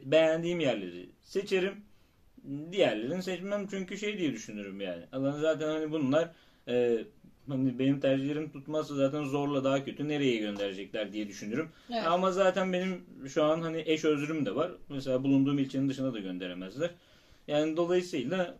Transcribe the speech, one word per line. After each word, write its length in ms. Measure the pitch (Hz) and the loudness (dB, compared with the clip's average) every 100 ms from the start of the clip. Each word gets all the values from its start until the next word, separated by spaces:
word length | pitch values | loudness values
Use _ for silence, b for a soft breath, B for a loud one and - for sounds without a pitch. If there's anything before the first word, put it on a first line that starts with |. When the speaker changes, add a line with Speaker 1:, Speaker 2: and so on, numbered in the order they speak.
| 135 | 4
Speaker 1:
beğendiğim 540 | 156 160 160 170 175 | 6 6 4 0 0
yerleri 500 | 139 110 90 87 90 _ | 0 0 -4 -10 -16 _
seçerim. 540 | - 190 196 190 196 202 - b b b _ - 139 143 165 | -6 -6 0 0 0 -4 -16 b b b _ -20 -10 -10 -6
Diğerlerini 520 | 190 143 110 123 180 | 4 4 4 -2 -4
seçmem 440 | 185 175 196 202 196 | -4 -6 -4 -4 -4
çünkü 300 | 196 185 202 | -6 -6 -6
şey 200 | 208 202 | -6 -2
diye 160 | 156 | -2
düşünürüm 480 | 113 113 104 98 98 | -2 -8 -10 -10 -6
yani. 220 | 95 85 85 | -6 -6 -8
Allah'ın 300 | 135 135 147 | -4 -2 0
zaten 260 | 156 156 156 | 0 0 -2
hani 240 | 156 156 | -2 -2
bunlar, 400 | 160 131 151 165 b b b - | -2 2 2 0 b b b -2
e, 300 | 123 120 113 101 - - _ 131 | 2 4 2 -2 -16 -20 _ -6
hani 300 | 135 131 120 | 0 0 2
benim 200 | 135 139 | 2 4
tercihlerim 520 | 139 135 139 151 151 | 2 2 0 -4 -6
tutmazsa 440 | 143 151 156 147 143 | -10 -4 -4 -2 2
zaten 280 | 135 151 | 2 2
zorla 400 | 139 143 143 139 | -2 -2 0 0
daha 220 | 135 135 131 | 2 0 -2
kötü 220 | - 147 | -6 -2
nereye 300 | 147 135 113 | 2 2 2
gönderecekler 760 | 104 101 101 95 95 110 101 | 0 -2 -4 -4 -8 -6 -4
diye 140 | 107 104 | -4 -6
düşünürüm. 420 | 95 104 127 165 B - | -8 -6 -4 -6 B -8
Speaker 2:
Evet. 140 | 233 170 | -2 2
Speaker 1:
Ama 240 | 180 190 | 2 2
zaten 420 | 185 190 190 185 | 4 4 4 2
benim 320 | 180 190 180 - - 135 | 0 -2 -4 -10 -14 -2
şu 140 | 160 | 2
an 180 | 151 160 | 4 2
hani 220 | 165 160 160 | 0 -2 0
eş 200 | 160 160 | 2 4
özrüm 400 | 147 151 160 139 | 2 0 0 0
de 100 | 127 | 0
var. 160 | 175 - - | -2 -4 -10
Mesela 340 | 139 131 131 | -6 0 0
bulunduğum 360 | 135 139 135 143 | 4 6 6 2
ilçenin 300 | 135 135 139 | 0 2 0
dışına 240 | 131 131 | 0 -2
da 60 | 110 | -2
gönderemezler. 720 | 95 90 90 90 92 123 170 - b b b b - | -6 -6 -6 -6 -10 -4 -4 -4 b b b b -2
Yani 300 | 147 156 160 | 0 2 2
dolayısıyla 800 | 170 180 180 151 120 185 170 | 4 2 2 -2 0 -2 -2